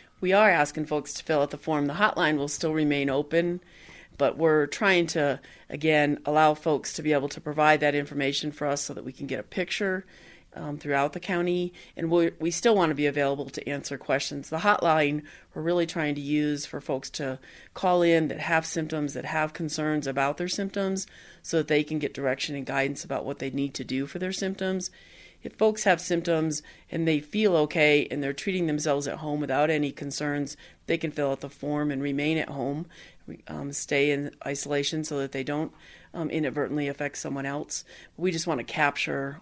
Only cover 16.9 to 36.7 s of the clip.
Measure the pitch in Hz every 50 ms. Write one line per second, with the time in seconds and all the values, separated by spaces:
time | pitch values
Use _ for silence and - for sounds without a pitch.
16.9 | 143 131 - - - - 147 131 131 135 - - - - - - - - - 185
17.9 | 180 175 175 170 165 165 160 143 - - 156 170 170 160 160 - - 165 156 156
18.9 | 160 156 147 143 143 131 - - 160 160 156 156 - - 165 147 - - 151 156
19.9 | 151 151 135 135 135 139 135 143 147 - 175 180 - - 196 196 - 202 196 190
20.9 | 190 190 - - - - - - - - - - - 160 151 - 156 151 151 151
21.9 | 156 151 147 - - 139 139 131 131 - - - 143 143 127 139 139 139 135 139
22.9 | 143 - - - 135 101 71 120 139 - 135 135 131 139 139 139 - - 127 -
23.9 | 131 131 139 143 - 175 185 185 190 - 196 190 190 - 190 185 190 185 185 -
24.9 | - - - - - - - - - _ - - - - 214 220 214 - - 202
25.9 | 175 175 - - 180 170 165 170 165 160 160 160 147 143 - - - - - -
26.9 | - 160 165 160 156 143 151 - - 214 220 202 175 156 151 147 - 170 151 151
27.9 | 147 147 - - - 147 139 139 143 - - 202 185 185 170 160 151 147 151 156
28.9 | 139 143 143 143 - 147 156 151 147 151 147 139 131 139 151 160 160 147 147 139
29.9 | 143 - - 143 135 - 151 147 143 147 143 135 - - - - - _ _ -
30.9 | 165 160 - 156 - 151 143 135 135 - - 135 - - - 147 147 147 151 147
31.9 | 139 135 143 143 139 139 143 156 160 160 - - 143 139 123 135 143 156 175 -
32.9 | - - - - - - - - - - - - 156 147 143 143 139 - - -
33.9 | 147 139 143 147 143 143 143 143 - - - 143 143 135 - 143 147 143 143 -
34.9 | 160 156 151 - 151 139 135 135 - 135 131 143 147 151 156 - - - - -
35.9 | - - - - - - 160 - - 160 156 131 110 147 135 95